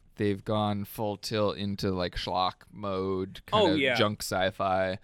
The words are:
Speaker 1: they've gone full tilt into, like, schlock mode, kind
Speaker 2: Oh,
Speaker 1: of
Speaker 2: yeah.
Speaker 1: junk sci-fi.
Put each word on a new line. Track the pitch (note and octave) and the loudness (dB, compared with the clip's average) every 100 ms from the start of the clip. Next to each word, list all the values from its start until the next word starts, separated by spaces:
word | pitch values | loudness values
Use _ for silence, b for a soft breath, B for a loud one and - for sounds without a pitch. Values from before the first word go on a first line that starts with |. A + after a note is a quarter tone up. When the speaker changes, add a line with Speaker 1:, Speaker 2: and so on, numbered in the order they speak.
| - - | -16 -2
Speaker 1:
they've | G#2 G2 - | 0 0 0
gone | G#2+ G#2 G#2 G2+ | 0 0 -2 -6
full | - G#2+ G2+ | -4 -4 -4
tilt | - A2+ G#2 D#2 | -4 0 0 0
into, | G2+ G2 G2+ | -4 -2 0
like, | F#2 F2+ - | 0 -2 -4
schlock | - F2+ F#2 - - | -4 0 0 -2 -16
mode, | - G2+ F#2+ F#2+ F#2+ F#2+ F#2+ - | -10 -4 -2 0 -2 -4 -8 0
kind | G#3+ F#3+ | 4 4
Speaker 2:
Oh, | |
Speaker 1:
of | D#3 | 4
Speaker 2:
yeah. | C3+ A#2 | 2 4
Speaker 1:
junk | G#2+ G#2 | 2 0
sci-fi. | - G2 F#2 - G2 F#2+ F#2+ F#2 | -2 0 0 0 0 2 0 -2